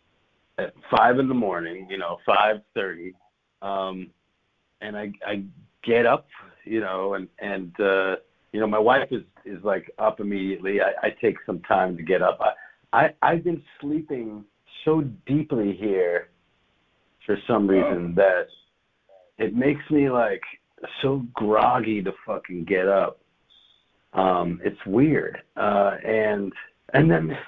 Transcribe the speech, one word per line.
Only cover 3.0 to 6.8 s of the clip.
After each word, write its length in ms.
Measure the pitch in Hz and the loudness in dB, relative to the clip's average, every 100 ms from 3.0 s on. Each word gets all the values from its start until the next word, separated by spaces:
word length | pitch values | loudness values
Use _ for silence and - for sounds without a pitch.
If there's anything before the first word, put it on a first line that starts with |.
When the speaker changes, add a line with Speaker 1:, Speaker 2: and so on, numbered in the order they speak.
| 90 92 _ _ _ _ | -14 -18 _ _ _ _
Speaker 1:
um, 480 | 98 98 95 92 87 _ _ _ _ _ _ - | -8 -6 -6 -8 -14 _ _ _ _ _ _ -16
and 160 | 104 104 | -12 -10
I, 140 | 107 101 104 | -10 -10 -10
I 180 | 104 98 - - _ | -8 -10 -16 -20 _
get 220 | - 117 117 | 0 2 4
up, 220 | 151 - - - _ - | 0 -2 -20 -20 _ -8
you 140 | 110 | -6